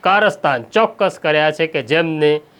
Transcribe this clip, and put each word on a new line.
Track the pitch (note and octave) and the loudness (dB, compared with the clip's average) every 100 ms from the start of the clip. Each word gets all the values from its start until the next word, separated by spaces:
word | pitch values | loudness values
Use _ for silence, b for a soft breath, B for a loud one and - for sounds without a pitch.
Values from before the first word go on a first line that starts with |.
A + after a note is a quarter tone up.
કારસ્તાન | F#3 G3+ G#3 G3+ D3 C3 | 0 2 0 0 -2 -2
ચોક્કસ | A#2 A3 G#3+ - F#3+ F#3 | -2 0 0 0 -4 -2
કર્યા | D#3+ D3+ D#3 | -2 2 0
છે | D#3 D#3+ | 0 -4
કે | D3+ | -4
જેમને | A#2 D#3 E3 D#3 D3+ D3+ - b | -2 0 0 0 0 0 -4 b